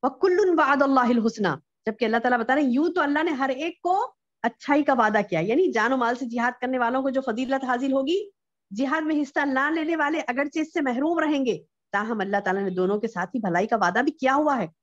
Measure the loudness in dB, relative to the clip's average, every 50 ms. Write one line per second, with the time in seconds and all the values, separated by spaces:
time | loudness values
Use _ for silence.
0 | -2 -4 -2 2 2 2 4 4 4 4 4 4 4 4 4 2 4 4 4 4
1 | 4 4 2 4 2 0 0 2 0 0 0 -2 _ _ _ _ _ -6 -4 -2
2 | -2 0 0 0 2 2 0 0 2 2 2 2 2 2 2 2 2 0 0 0
3 | 0 0 0 0 0 0 -2 -2 -2 -4 -2 -4 -6 -8 -8 _ _ 0 0 0
4 | -2 -4 _ _ _ _ _ _ -6 -6 -6 _ -2 0 0 2 4 2 2 4
5 | 2 2 2 0 0 0 -2 -2 0 0 2 2 2 2 2 0 0 2 2 0
6 | 0 0 -2 -2 -6 -6 -4 -2 -2 -2 -2 -2 -6 -4 -2 0 0 0 0 0
7 | -2 0 -2 -2 -2 -2 -4 -4 -2 -2 -2 -4 -2 -2 -2 -2 0 0 0 0
8 | 0 0 -2 -2 -2 -6 _ _ _ _ _ _ _ _ -4 -4 -2 -2 0 -2
9 | -2 -2 -2 -2 -2 -2 -2 -2 -2 0 0 0 0 0 0 -2 -2 -2 0 0
10 | 0 0 -2 -4 -4 -4 -2 -2 -4 -4 -2 -4 -4 -4 -2 -2 -2 0 0 0
11 | 0 0 0 0 0 0 0 0 0 -2 -2 -4 -6 _ _ _ _ _ -4 -4
12 | -2 -2 -4 -4 -2 -2 -2 -2 0 -2 -2 -2 -2 -4 -2 -2 0 0 0 -2
13 | -4 -6 -6 -6 -8 -6 _ -4 -4 0 0 0 0 0 0 2 2 2 2 2
14 | 0 0 -2 _ 0 0 2 2 2 2 0 0 -2 -6 _ _